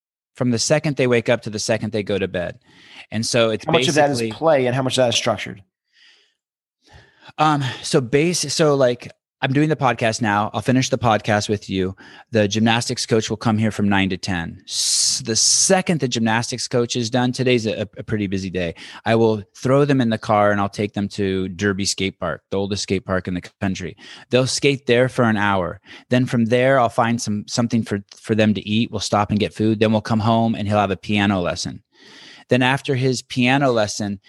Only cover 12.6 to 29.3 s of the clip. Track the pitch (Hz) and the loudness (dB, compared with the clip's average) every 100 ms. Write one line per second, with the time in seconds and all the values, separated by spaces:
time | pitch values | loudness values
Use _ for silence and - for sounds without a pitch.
12.6 | 113 113 117 117 - 113 107 107 120 107 | 2 2 0 -6 0 0 0 -2 0 0
13.6 | 110 - 104 98 95 92 - 90 85 90 | 0 0 0 2 0 -2 -4 -6 -6 -12
14.6 | - - - - - - 123 110 - - | -10 -6 -2 -2 -2 -4 -4 0 2 2
15.6 | - 185 185 165 127 120 113 113 117 120 | 2 2 2 -2 -2 0 0 0 -2 -6
16.6 | - 127 120 131 113 127 123 123 127 123 | -4 -2 0 -2 -2 0 0 0 2 2
17.6 | 110 95 104 - 107 107 101 95 95 90 | 2 -4 -6 -10 -6 -4 -2 -4 -6 -4
18.6 | 85 - - - - 113 113 110 98 - | -6 -8 -16 -8 0 2 4 2 -4 -8
19.6 | 127 139 143 135 117 110 - 107 104 104 | 0 2 4 2 0 -2 0 2 4 2
20.6 | 98 - 104 - 101 - 98 95 95 85 | -2 -2 -4 -4 -4 -2 -2 -2 -4 -2
21.6 | 101 95 98 - 95 - 87 67 - 98 | -2 0 -4 -2 -4 -4 -6 -8 -6 -6
22.6 | 98 101 - 95 - 92 92 90 - - | -4 -6 -4 -4 -2 -4 -4 -6 -8 -6
23.6 | 98 92 87 - - - - 120 131 - | -6 -4 -8 -14 -20 -20 -2 0 0 0
24.6 | 143 139 - 120 127 - 117 107 104 98 | 0 0 2 2 2 2 0 2 2 0
25.6 | 85 - - - - 123 127 123 113 123 | -2 -8 -16 -20 -2 0 2 0 2 2
26.6 | 127 135 117 - 117 117 - 104 104 - | 4 4 2 2 0 0 -4 -6 -4 -2
27.6 | 117 117 107 101 101 - - 107 107 98 | 0 0 -2 -4 -6 -14 -2 2 2 2
28.6 | 101 107 117 104 - 107 104 | -2 -2 -2 -4 -2 0 0